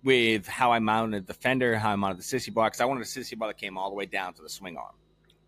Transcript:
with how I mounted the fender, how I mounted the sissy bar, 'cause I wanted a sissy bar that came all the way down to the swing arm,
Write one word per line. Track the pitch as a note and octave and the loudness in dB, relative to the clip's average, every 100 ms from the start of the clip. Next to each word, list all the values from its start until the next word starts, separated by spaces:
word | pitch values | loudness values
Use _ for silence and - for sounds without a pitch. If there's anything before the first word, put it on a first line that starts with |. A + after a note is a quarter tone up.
with | C3 C3 A#2 A2 F2+ | 6 6 6 2 0
how | - B2+ | 0 4
I | A#2 | 4
mounted | A2 A2 A2+ G#2 F#2 | 4 2 2 -4 -6
the | |
fender, | G2 B2+ C3 B2+ A2 | -4 0 2 2 2
how | A2 | 2
I | G2+ | 2
mounted | G2 F2+ | 0 -2
the | |
sissy | - B2+ A2+ | -4 -6 -2
bar, | A2 A2 | 0 0
'cause | - | 2
I | B2 | -2
wanted | C3+ | -2
a | G#2+ | -6
sissy | C3 A#2 A2+ | -10 -10 -6
bar | A2 | -6
that | G2+ | -6
came | G2+ F#2+ | -10 -6
all | F#2+ | -6
the | G2+ | -6
way | G2 | -6
down | G2 F#2 | -4 -6
to | E2 | -10
the | D#2 | -16
swing | - F#2+ D2+ | -14 -12 -12
arm, | G1+ - _ _ _ _ | -14 -16 _ _ _ _